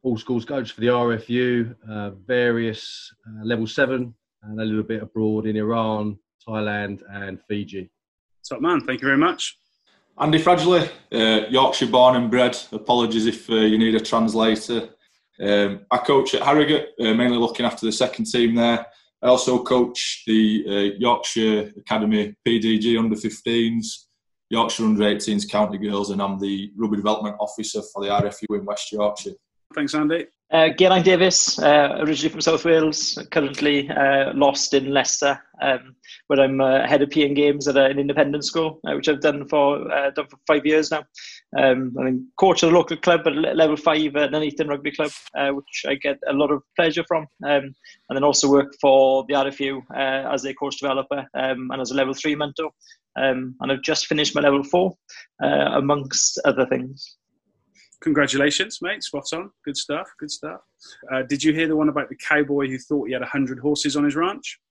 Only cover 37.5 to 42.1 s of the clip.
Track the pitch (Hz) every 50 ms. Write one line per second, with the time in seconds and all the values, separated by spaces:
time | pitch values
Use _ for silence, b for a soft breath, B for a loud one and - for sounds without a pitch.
37.5 | 143 147 135 143 135 139 135 135 139 139 139 139 139 151 147 139 143 147 143 -
38.5 | - 165 160 160 156 - - 156 147 143 139 160 151 143 151 156 143 143 139 139
39.5 | - 147 143 139 143 143 143 - - 143 139 139 139 156 143 - - _ _ -
40.5 | 156 147 135 147 156 156 156 - 160 151 143 _ B B B B B B B _
41.5 | - 139 135 135 127 131 131 127 120 135 127 131